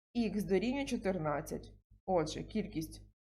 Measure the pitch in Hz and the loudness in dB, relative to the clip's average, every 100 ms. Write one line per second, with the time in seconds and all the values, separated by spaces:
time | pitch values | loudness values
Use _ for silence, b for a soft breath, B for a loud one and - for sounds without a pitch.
0 | _ 240 220 202 170 190 233 277 277 240 | _ 0 2 0 2 4 4 0 0 0
1 | 226 190 156 147 156 160 - - _ - | 0 0 0 0 -2 -8 -10 -18 _ -14
2 | - 180 156 - - 214 - 151 156 - | 0 2 2 -2 -4 -4 -2 -4 -6 -8
3 | - _ | -18 _